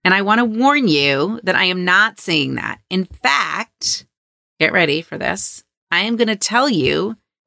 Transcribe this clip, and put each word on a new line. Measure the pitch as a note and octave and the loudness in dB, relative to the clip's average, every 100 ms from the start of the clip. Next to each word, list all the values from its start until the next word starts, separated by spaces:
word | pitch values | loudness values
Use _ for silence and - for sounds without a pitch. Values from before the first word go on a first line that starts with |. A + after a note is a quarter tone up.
And | F#3 | 0
I | F#3+ | 2
want | G3+ A3 | 2 2
to | A#3+ | 2
warn | A3 C4+ C#4+ A3 | 2 2 4 2
you | D3 C#3+ C#3 F3+ A3+ | 2 2 2 0 -2
that | F#3+ D3+ | -2 0
I | F#3 | 0
am | F#3 | 0
not | F3+ F#3+ A3 - | 2 4 2 -2
saying | - D#3 C3+ B2+ | -2 -2 -2 -4
that. | G#2+ - - | -8 -10 -4
In | F#3 F3+ | -4 -4
fact, | - - C#4 E3+ E3 - - - - - _ _ _ _ - | -4 -2 0 -2 -6 -10 -8 -6 -6 -10 _ _ _ _ -4
get | D#3+ | 0
ready | F#3 D#3+ D3+ | 2 0 -2
for | - - | -6 -8
this. | - G3 - - _ _ - | -6 -6 -8 -12 _ _ -4
I | E3+ | -2
am | G#3+ A#3 | 0 0
gonna | A3+ G#3 | 0 0
tell | - G3 D4 | -2 0 0
you | F3+ C3 D3+ G3+ A3+ _ _ | 0 0 0 -4 -8 _ _